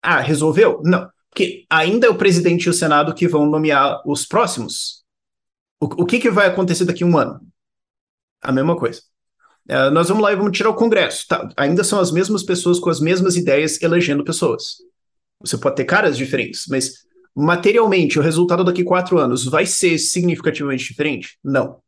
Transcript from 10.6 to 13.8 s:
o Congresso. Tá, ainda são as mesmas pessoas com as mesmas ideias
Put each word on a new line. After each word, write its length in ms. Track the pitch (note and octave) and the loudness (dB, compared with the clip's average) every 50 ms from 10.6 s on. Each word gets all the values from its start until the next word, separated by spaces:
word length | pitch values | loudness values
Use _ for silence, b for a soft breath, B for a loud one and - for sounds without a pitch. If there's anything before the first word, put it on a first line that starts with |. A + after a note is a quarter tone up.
| G#3 A3 | 0 0
o 60 | G#3+ | 0
Congresso. 500 | - A#3 A#3 A3 G3+ E3 - - - - - | 2 2 2 4 2 2 0 -2 -8 -4 -4
Tá, 220 | E3+ - - - - - | -4 -4 -4 -8 -4 -2
ainda 260 | C#3+ C#3+ E3 F3+ G3 | 0 0 2 0 0
são 160 | - G#3 G3+ | 0 0 0
as 120 | F3+ E3 | 0 0
mesmas 320 | D3 E3 F#3+ F#3 G#3+ G3 F3+ | 0 0 0 0 -2 -4 -2
pessoas 360 | - F3+ F3 - F3 F3 F3 | -4 -4 -2 0 0 0 2
com 100 | - F3 | 0 -2
as 100 | D#3+ B2+ | -2 0
mesmas 360 | D3+ D#3+ F#3 F#3 F#3 F#3+ F3 | 0 0 2 2 2 0 0
ideias 460 | F3 E3+ - C#3 D3 D#3 D3+ D3+ - | 0 0 2 2 2 2 0 -4 -2